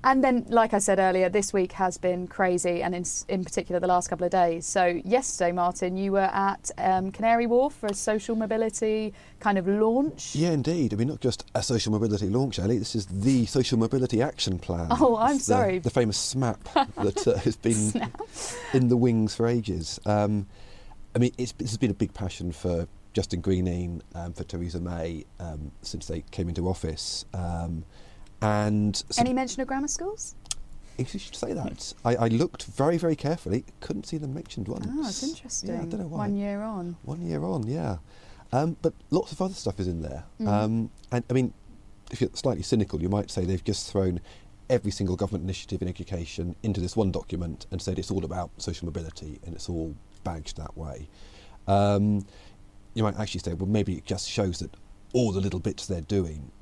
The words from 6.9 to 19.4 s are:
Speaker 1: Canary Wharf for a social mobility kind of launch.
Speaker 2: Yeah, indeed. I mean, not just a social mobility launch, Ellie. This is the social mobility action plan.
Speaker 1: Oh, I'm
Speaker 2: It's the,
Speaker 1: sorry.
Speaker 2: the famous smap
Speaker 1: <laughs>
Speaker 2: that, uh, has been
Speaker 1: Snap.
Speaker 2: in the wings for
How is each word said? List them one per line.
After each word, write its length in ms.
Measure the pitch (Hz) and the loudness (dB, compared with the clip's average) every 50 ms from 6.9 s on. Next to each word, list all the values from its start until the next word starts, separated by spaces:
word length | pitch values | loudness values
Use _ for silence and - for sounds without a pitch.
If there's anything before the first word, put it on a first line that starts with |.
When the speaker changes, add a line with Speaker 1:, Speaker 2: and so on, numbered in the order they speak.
| 185 185 190 190 | 2 2 2 -2
Speaker 1:
Canary 360 | 190 - 214 226 233 233 240 | -4 0 2 4 4 4 4
Wharf 260 | 233 233 240 262 294 | 4 4 4 4 4
for 140 | 285 - - | 0 -2 -4
a 80 | 208 196 | -4 -2
social 420 | 196 - - 214 214 208 - 233 | -2 0 0 0 0 0 -2 -2
mobility 760 | 220 220 202 220 220 226 220 214 - 233 220 214 220 214 208 202 - - - - - | -2 0 0 2 2 2 0 0 0 0 0 2 0 -2 -4 -8 -10 -20 -20 -20 -2
kind 160 | - 214 202 | 2 2 2
of 100 | 190 175 | 4 4
launch. 680 | 185 202 208 220 220 226 254 285 311 - - - - - | 2 4 4 4 4 4 4 2 2 -2 -6 -12 -6 0
Speaker 2:
Yeah, 140 | 143 160 175 | 2 4 4
indeed. 420 | 165 147 120 151 170 175 143 110 | 4 4 2 2 2 2 2 2
I 40 | 107 | 2
mean, 120 | 101 117 139 | 2 0 0
not 120 | 151 110 | 0 0
just 240 | - 127 113 - - - - | 0 0 0 0 -8 -8 -6
a 80 | - | -4
social 280 | - - 127 110 - 110 | -2 2 2 2 2 2
mobility 380 | 107 107 113 110 104 101 107 92 | 2 2 4 2 2 2 2 2
launch, 300 | 101 123 139 135 101 - | 2 2 2 2 0 0
Ellie. 180 | 87 101 123 110 | 2 2 2 2
This 160 | - - - | 0 0 -2
is 120 | 113 98 | -4 -4
the 400 | - 90 98 98 135 135 127 117 | -2 -4 2 4 4 6 6 4
social 320 | - - 135 123 - 123 113 | 4 4 2 4 4 4 4
mobility 420 | 113 113 - 135 127 123 - 107 | 4 4 2 2 2 2 2 2
action 380 | 123 151 - - - 95 95 85 | 2 2 0 -4 -2 -2 -2 -4
plan. 300 | - - 87 85 85 80 | -2 -4 -2 -2 0 0
Speaker 1:
Oh, 260 | - - 294 262 233 | 4 6 6 6 6
I'm 200 | 214 226 262 294 | 6 4 4 4
Speaker 2:
It's 100 | 269 - | 2 4
the, 80 | - - | 4 4
Speaker 1:
sorry. 240 | - 240 196 185 185 | 6 6 4 2 0
Speaker 2:
the 100 | 160 - | 0 2
famous 440 | - 131 120 107 104 - - - - | 4 4 4 4 2 -2 -2 -2 -2
smap 240 | 131 135 117 107 - - | 0 0 0 0 -4 -8
Speaker 1:
<laughs> 100 | - - 302 269 - - | 0 2 2 2 2 0
Speaker 2:
that, 300 | - - 101 - 403 392 | 0 0 0 0 4 4
uh, 120 | - - - | 4 4 4
has 180 | - - 110 | 2 0 0
been 160 | - - 117 | 2 2 2
Speaker 1:
Snap. 480 | 117 107 107 107 104 240 120 110 - - 440 - - - - - - - - - - | 4 4 2 2 0 -2 -4 -4 -6 -10 -12 -12 -10 -10 -10 -8 -8 -10 -6 2 4
Speaker 2:
in 140 | 131 127 120 | 4 6 6
the 100 | 123 120 | 6 6
wings 360 | 120 123 117 113 110 104 - | 6 6 6 4 4 2 2
for 120 | - | 2